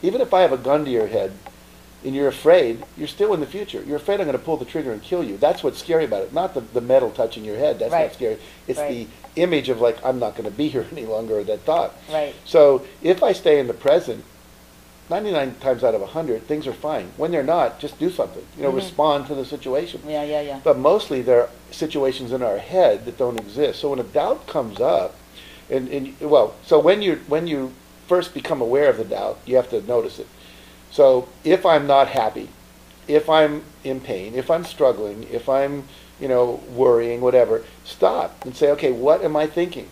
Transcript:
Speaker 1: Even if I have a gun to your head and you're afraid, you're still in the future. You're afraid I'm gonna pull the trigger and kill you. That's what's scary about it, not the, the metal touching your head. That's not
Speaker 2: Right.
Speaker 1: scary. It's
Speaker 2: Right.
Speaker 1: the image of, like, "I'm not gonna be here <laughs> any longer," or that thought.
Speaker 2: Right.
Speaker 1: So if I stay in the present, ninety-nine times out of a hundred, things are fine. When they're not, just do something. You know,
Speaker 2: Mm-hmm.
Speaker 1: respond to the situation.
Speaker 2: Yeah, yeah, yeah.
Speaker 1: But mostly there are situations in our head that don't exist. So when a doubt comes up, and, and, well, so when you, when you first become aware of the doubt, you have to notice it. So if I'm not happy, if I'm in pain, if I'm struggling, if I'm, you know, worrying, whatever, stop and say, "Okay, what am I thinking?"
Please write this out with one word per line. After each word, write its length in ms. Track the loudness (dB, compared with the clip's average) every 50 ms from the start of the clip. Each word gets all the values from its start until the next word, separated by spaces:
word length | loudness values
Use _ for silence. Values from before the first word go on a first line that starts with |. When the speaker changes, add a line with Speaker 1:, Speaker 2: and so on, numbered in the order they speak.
Speaker 1:
Even 200 | 0 0 0 0
if 120 | 0 2 4
I 80 | 4
have 120 | 4 4 4
a 40 | 0
gun 280 | 0 0 0 0 0
to 60 | 0
your 160 | 0 0 0 0
head 260 | 0 -2 -2 -2 -6 -10 -20 -20 -20 -20 -20 -20 -20 -20 -20 -20 -20 -12 -8
and 120 | -6 -4
you're 120 | 0 0 0
afraid, 560 | -2 2 4 6 6 6 6 2 -2 -4 -8 -16 -12 -12
you're 100 | -12 -12
still 240 | -4 -2 0 0
in 80 | 0 0
the 40 | -2
future. 380 | -6 -8 -10 -10 -8 -10 -10 -8
You're 120 | -6 -8 -6
afraid 220 | -2 -2 -2 -2
I'm 60 | -2
gonna 140 | -2 -4 -4
pull 180 | -2 -4 -4 -4
the 80 | -4
trigger 260 | -8 -8 -6 -6 -6
and 120 | -8 -8 -6
kill 200 | -6 -4 -4 -4
you. 140 | -4 -2 0
That's 240 | 0 0 0 0 -2
what's 140 | -4 -4 -4
scary 260 | -6 -2 0 0 0
about 180 | 0 -2 -4 -6
it, 100 | -4 -4
not 220 | -4 -4 -2 -4
the, 60 | -8
the 200 | -10 -4 -6 -6
metal 300 | -2 2 2 2 2 2
touching 340 | -2 -2 -4 -4 -4 -8 -10
your 120 | -10 -6 -2
head. 200 | 0 0 0 0
That's 140 | -2 -2
not 60 | 0 0
Speaker 2:
Right. 160 | 0 0 -2
Speaker 1:
scary. 240 | -4 -4 -4 -4 -4 -10 -20 -20 -20 -8 -8
It's 120 | -6 -4
Speaker 2:
Right. 100 | -4 -6 -6 -8 -10 -12 -16 -20 -20 -12 -2
Speaker 1:
the 60 | -2
image 280 | 0 2 2 0 0 -2
of, 100 | -2 2
like, 220 | 2 0 0 0 -2
"I'm 140 | -2 -2 -2
not 180 | -2 -4 -6
gonna 140 | -6 -10 -10
be 180 | -4 -4 -4 -2
here 180 | -2 -4 -6 -6
<laughs> 20 |
any 140 | -10 -12 -8
longer," 320 | -6 -6 -6 -4 -2 -4 -4
or 40 | -2
that 160 | -2 -6 -4
thought. 340 | -2 -2 0 0 0 -2 -6 -12 -16 -6
Speaker 2:
Right. 220 | -4 -4 -4 -4 -8 -14 -16
Speaker 1:
So 380 | 0 6 8 8 8 8 4 0 -6 -18 -4 0
if 180 | 0 2 2
I 120 | 2 0 0
stay 260 | 0 2 2 4 4
in 80 | 2 -2
the 80 | -6
present, 480 | -2 2 2 2 2 2 -2 -10 -10 -12 -20 -20 -20 -20 -20 -20 -20 -20 -20 -20 -20 -20 -20 -20 -20 -10 -6
ninety-nine 440 | -6 -4 -4 -2 -2 -2 -2 -2 -6 -6
times 240 | -2 -2 0 2 2
out 100 | 2 2
of 80 | 2
a 60 | -2 -4
hundred, 400 | -6 -6 -4 -4 -4 -6 -4 -6
things 180 | -6 -4 -4
are 80 | -8 -10
fine. 380 | -6 -6 -4 -4 -4 -6 -10 -6 -6
When 120 | -4 -2
they're 120 | -2 -2 0
not, 360 | 2 2 2 2 0 -2 -6
just 200 | -12 -12 -8 -4
do 100 | -4 -4
something. 360 | -2 -2 -4 -4 -4 -16 -18 -18 -12 -4
You 60 | -4
know, 60 | -2
Speaker 2:
Mm-hmm. 80 | -2 -2
Speaker 1:
respond 500 | -4 -6 -2 0 2 2 2 0 -2 -6
to 80 | -8
the 100 | -8 -8
situation. 560 | -10 -10 -12 -8 -4 -4 -4 -4 -4 -12 -14 -12 -8
Speaker 2:
Yeah, 160 | -6 -6 -4
yeah, 180 | -4 -4 -6
yeah. 180 | -6 -6 -10 -4 2
Speaker 1:
But 160 | 2 2 4
mostly 420 | 4 2 2 2 0 -2 -6 -4
there 200 | 2 4 4 4
are 80 | 4 2 -4 -16 -20 -20
situations 640 | -8 -8 -8 -4 -2 0 0 0 -2 -4 -8 -6
in 100 | -6 -4
our 160 | -2 -2 -2 -4
head 480 | -6 -2 2 4 4 4 4 2 -4
that 140 | -12 -6 -4
don't 200 | -2 -2 -2 -6
exist. 400 | -10 -10 -4 -2 -2 -2 -2 -4
So 100 | -4 -4
when 80 | -4 -4
a 40 | -6
doubt 440 | -4 -2 -2 0 0 -2 -4 -6 -6
comes 320 | -4 -4 -4 -4 -4 -2
up, 360 | 0 2 2 0 0 -2 -8 -14 -20 -20 -20 -20 -20 -20 -20 -20 -10 -4
and, 180 | -4 -4 -4 -4
and, 300 | -6 -8 -8 -8 -12 -10
well, 360 | 0 4 4 4 4 2 -2 -12 -2
so 140 | 4 4 6
when 220 | 6 6 4 4
you, 200 | 2 -2 -2 -2 -2 -4
when 200 | -2 -2 -2 -2
you 240 | -4 -4 -4 -6 -10 -16 -20 -20 -20 -20 -4 0
first 260 | 0 0 0 -2 -10
become 260 | -10 -4 -4 -4 -2
aware 300 | 0 0 2 4 4 4
of 80 | 2 2
the 80 | -2
doubt, 340 | -6 -6 -6 -4 -6 -6 -8 -6
you 100 | 0 0
have 140 | 0 0 2
to 120 | -4 -6 -4
notice 360 | 0 -2 -2 -2 -2 -8 -12
it. 80 | -16 -18 _ -20 -20 -20 -20 -20 -20 -20 -20 -20 -20 -12
So 380 | 4 6 6 6 6 4 0 -4 -16 -8 0
if 200 | 2 2 4 4
I'm 220 | 4 4 4 4 4
not 220 | 6 6 6 4
happy, 400 | 2 -2 -2 -2 -4 -6 -14 -14 -18 -20 -20 -20 -20 -20 -20 -20 -20 -20 -6 2
if 220 | 2 2 4 4
I'm 340 | 4 4 4 4 2 -4 -10 -14 -20 -14 -8
in 160 | -8 -8 -8
pain, 340 | -6 -8 -8 -6 -6 -6 -6
if 160 | -8 -2 -2
I'm 140 | -2 -2 -2
struggling, 580 | -8 -4 2 2 2 2 2 -4 -8 -8 -10 -12 -8
if 160 | -8 -8 -4 -2
I'm, 380 | 0 0 0 -2 -4 -8 -12 -14 -20 -20 -20 -20 -16 -10
you 80 | -4 0
know, 340 | 2 2 2 2 0 -6 -10 -12 0
worrying, 460 | 2 4 6 6 4 2 0 -2 0
whatever, 420 | 0 4 6 6 4 4 2 -2 -2 -8 -20 -20 -20
stop 580 | -20 -4 0 0 2 2 0 -4 -6 -8 -12 -14
and 100 | -14 -4
say, 160 | 0 2 2
"Okay, 200 | 2 2 0 -2
what 320 | 0 2 2 2 2 4 2
am 140 | -2 0 0
I 100 | -2 -2
thinking?" 400 | -2 -4 -4 -4 -6 -14 -16 -16